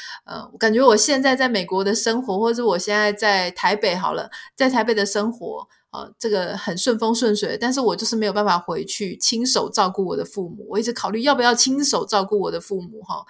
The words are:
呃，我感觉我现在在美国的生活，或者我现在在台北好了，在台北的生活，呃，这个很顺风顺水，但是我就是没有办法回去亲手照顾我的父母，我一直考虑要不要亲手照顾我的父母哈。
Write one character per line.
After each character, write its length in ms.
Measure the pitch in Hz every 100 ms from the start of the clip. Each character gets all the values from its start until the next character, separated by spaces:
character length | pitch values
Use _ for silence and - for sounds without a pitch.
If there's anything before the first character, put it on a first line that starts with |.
| - -
呃， 260 | - 165 -
我 40 | -
感 160 | 220
觉 80 | 220
我 140 | 269 214
现 260 | - 269
在 140 | 269 262
在 140 | 254
美 160 | 214 175
国 180 | 190
的 100 | 196
生 300 | 202 233 233
活， 160 | 254 190
或 140 | 226
者 120 | 233 233
我 140 | 175
现 180 | 208 208
在 140 | 208
在 400 | 202 214 196 180
台 240 | 175 180 208
北 180 | 208
好 200 | 180 156
了， 180 | 160 147 - - -
在 140 | 262
台 120 | 247
北 120 | 226
的 120 | 214 208
生 260 | 214 214
活， 360 | 233 214 147 - _ _
呃， 200 | - - -
这 100 | 226
个 300 | 202 175 196
很 180 | - 175
顺 220 | - 226
风 160 | 226
顺 220 | 233 233 208
水， 200 | - -
但 160 | 240
是 80 | 262
我 160 | 233 175
就 80 |
是 120 | 226 226
没 100 | 208
有 80 |
办 100 | 202
法 140 | 208 175
回 260 | - 160
去 320 | 160 - 196 -
亲 300 | - 226 254
手 240 | - -
照 180 | - 190
顾 160 | 196 180
我 100 | 165
的 80 | 170
父 240 | 202 175
母， 160 | - -
我 80 | 196
一 20 |
直 100 | 240
考 200 | 233 220
虑 100 | 220
要 140 | 277 254
不 80 |
要 100 | 240
亲 320 | 240 262 269 277
手 180 | 185
照 220 | - 208 196
顾 120 | 208
我 120 | 170
的 80 | 165
父 220 | - 196
母 200 | 175 214
哈。 200 | 185 160